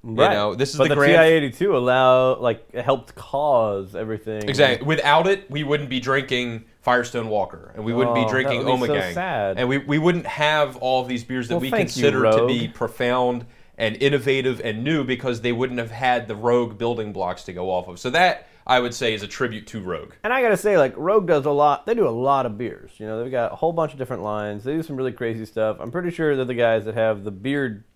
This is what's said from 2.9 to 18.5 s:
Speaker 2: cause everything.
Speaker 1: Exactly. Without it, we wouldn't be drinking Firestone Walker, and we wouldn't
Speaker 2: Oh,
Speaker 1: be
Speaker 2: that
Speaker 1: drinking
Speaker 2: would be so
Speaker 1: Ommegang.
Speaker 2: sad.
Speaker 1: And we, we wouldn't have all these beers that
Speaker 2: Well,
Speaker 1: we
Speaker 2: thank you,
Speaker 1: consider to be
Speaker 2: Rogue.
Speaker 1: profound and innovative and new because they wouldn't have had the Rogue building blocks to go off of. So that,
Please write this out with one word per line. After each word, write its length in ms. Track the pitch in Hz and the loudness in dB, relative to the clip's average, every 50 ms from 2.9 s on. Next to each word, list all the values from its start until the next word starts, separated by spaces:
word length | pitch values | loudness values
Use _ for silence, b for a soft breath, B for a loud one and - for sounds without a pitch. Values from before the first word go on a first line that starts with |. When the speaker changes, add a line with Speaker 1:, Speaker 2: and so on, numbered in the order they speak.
| 135 123 113 - - | 0 0 -2 -16 -20
Speaker 2:
cause 800 | - - - - 139 147 151 139 120 113 107 101 98 98 92 104 | -20 -12 -6 -4 -2 2 4 4 4 4 2 -2 -4 -6 -8 -8
everything. 540 | 92 110 110 110 104 - 110 110 107 107 123 | -8 -6 -6 -6 -8 -6 -8 -8 -6 -4 -4
Speaker 1:
Exactly. 380 | 135 131 147 131 123 113 127 | 2 2 4 2 2 -2 -2
Without 400 | 147 160 147 143 143 147 160 175 | -2 -2 0 2 4 4 4 4
it, 240 | 190 196 190 - - | 2 0 -2 -4 -10
we 120 | 143 147 | -8 -6
wouldn't 280 | 151 139 147 147 143 127 | -2 -2 -2 -2 -2 -4
be 100 | 131 127 | -6 -4
drinking 640 | 120 131 135 143 131 - 127 123 123 120 117 110 113 b b b | -2 0 0 0 0 -2 -4 -4 -2 -4 -8 -10 -12 b b b
Firestone 480 | _ 127 123 123 120 120 - 120 110 110 | _ 2 2 2 0 -2 -4 -6 -4 -2
Walker, 440 | 107 104 95 - - 82 - - - | 0 -2 -2 -2 -8 -18 -18 -16 -12
and 100 | 107 107 | -8 -6
we 80 | 113 | -2
wouldn't 200 | 120 120 127 120 | 0 0 2 2
Speaker 2:
Oh, 20 | 117 | 2
Speaker 1:
be 80 | 113 | 0
Speaker 2:
that 80 | 113 110 | 0 0
Speaker 1:
drinking 340 | 127 131 131 135 123 120 - | 0 0 0 0 -2 -2 0
Speaker 2:
would 160 | - 127 127 | 0 0 0
be 60 | 123 | 0
so 80 | - 147 | 0 0
Speaker 1:
Ommegang. 180 | 139 95 90 87 | -2 -2 -4 -4
Speaker 2:
sad. 440 | 175 180 185 156 117 101 98 95 - | -6 -6 -4 -4 -2 -2 -2 -2 -2
Speaker 1:
And 100 | 127 123 | -2 0
we, 80 | 135 | -2
we 220 | 139 143 143 147 156 | -2 -2 -2 -2 2
wouldn't 280 | 156 175 170 175 147 | 2 2 0 0 -4
have 500 | - - - 151 151 156 151 147 135 127 123 | -8 -4 0 0 2 2 2 0 -2 -2 -6
all 260 | 127 127 131 131 123 | -2 0 0 0 0
these 180 | 123 127 120 | -2 -6 -6
beers 260 | 120 - 127 127 120 113 | -6 -6 -6 -6 -4 -2
that 60 | - | -4
Speaker 2:
Well, 40 | 170 | -4
Speaker 1:
we 80 | 127 - | -2 -2
Speaker 2:
thank 100 | 240 220 185 - - | 0 -2 -2 -2 -2
you, 60 | 131 | 0
Speaker 1:
consider 200 | 123 143 135 131 113 110 | 2 2 2 4 4 4
to 160 | 110 113 117 | 6 4 4
be 200 | 123 120 120 113 113 | 2 0 -2 -2 -6
Speaker 2:
Rogue. 60 | - | -6
Speaker 1:
profound 680 | - 123 110 - - 127 120 123 127 127 123 123 120 120 b b b b b b | -6 -6 -6 -4 -2 -2 0 2 2 0 0 -2 -4 -8 b b b b b b
and 200 | - 113 107 110 - | -4 -2 -2 0 2
innovative 580 | 135 139 143 135 117 139 135 135 127 131 123 - - | 2 2 2 2 2 0 0 2 0 -2 -2 -2 -4
and 180 | 117 107 110 | -6 -6 -4
new 220 | 120 143 165 151 131 | -2 -2 0 0 0
because 380 | 120 131 120 - 131 120 110 | -2 -4 -4 -2 -4 -4 -2
they 100 | 110 120 | -2 -2
wouldn't 260 | 120 113 127 127 123 123 | 0 0 -2 -2 -2 -6
have 120 | 117 113 | -6 -8
had 380 | 110 117 131 127 127 120 113 104 | -6 -2 0 0 0 0 -2 -6
the 60 | 110 | -10
Rogue 440 | 101 113 120 120 123 120 107 107 101 | -2 0 2 2 2 2 -2 -6 -4
building 340 | 117 117 120 113 110 104 | -4 -4 -2 -4 -6 -8
blocks 320 | 101 95 92 90 92 - - | -6 -4 -4 -4 -4 -8 -10
to 80 | - | -14
go 180 | 90 90 90 95 | -10 -8 -4 -4
off 160 | 92 90 87 | -4 -4 -4
of. 120 | 92 87 85 | -8 -16 -8
So 100 | - 127 | -6 -2
that, 360 | 127 165 180 180 160 - b b | 2 4 4 4 2 -2 b b